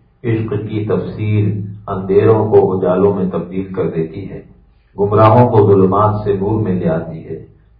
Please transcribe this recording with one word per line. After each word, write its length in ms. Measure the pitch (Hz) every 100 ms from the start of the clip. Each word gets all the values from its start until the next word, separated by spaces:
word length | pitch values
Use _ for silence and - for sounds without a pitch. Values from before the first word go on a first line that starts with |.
| _ _
عشق 260 | 120 110 107
کی 340 | 101 107 107
تفسیر 720 | 101 90 90 - 107 104 101 - - - 101
اندھیروں 640 | 95 95 101 110 107 98
کو 280 | 101 95 92
اجالوں 360 | 90 95 98
میں 160 | 92 90
تبدیل 400 | 85 - 95 -
کر 180 | - -
دیتی 400 | 82 80 - -
ہے، 120 | - - - _ _ _ 95
گمراہوں 500 | 101 104 110 120 120
کو 240 | 107 95
ظلمات 420 | 95 92 101 104 104
سے 80 | 101
نور 280 | 95 101 113
میں 140 | -
لے 140 | 90 85
آتی 380 | 80 - 80 80
ہے، 180 | - - _ _ _